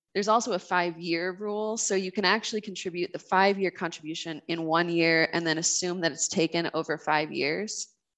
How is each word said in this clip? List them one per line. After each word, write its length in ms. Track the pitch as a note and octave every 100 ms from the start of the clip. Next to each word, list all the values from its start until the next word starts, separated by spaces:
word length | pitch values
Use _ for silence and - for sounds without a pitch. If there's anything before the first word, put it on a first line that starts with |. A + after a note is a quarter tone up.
| _
there's 160 | F#3+ G#3
also 240 | A3+ A#3+
a 60 | F3+
five-year 800 | - F3+ F3 E3 F3 E3 F3+ F#3
rule. 380 | G#3 G#3 G#3+ A3+
So 160 | -
you 180 | F#3+ F#3
can 140 | G#3+ F3+
actually 360 | A3 - G#3+
contribute 520 | G#3 F3+ F#3 E3+ F3
the 60 | -
five-year 500 | - F#3+ G3 G3 F#3+
contribution 720 | - E3+ - D#3 D#3+ E3 D3+ -
in 160 | E3
one 260 | D#3+ D#3+ E3+
year 400 | E3+ E3 E3 D#3+
and 120 | E3+ E3+
then 140 | D#3
assume 420 | E3+ - F3+ F3+
that 100 | E3
it's 160 | C3 -
taken 440 | F#3+ E3 E3+ E3+
over 240 | D#3+ D#3+ D#3
five 340 | - D3+ D#3
years. 580 | C#3 C3+ E3 G#3+ - - _ _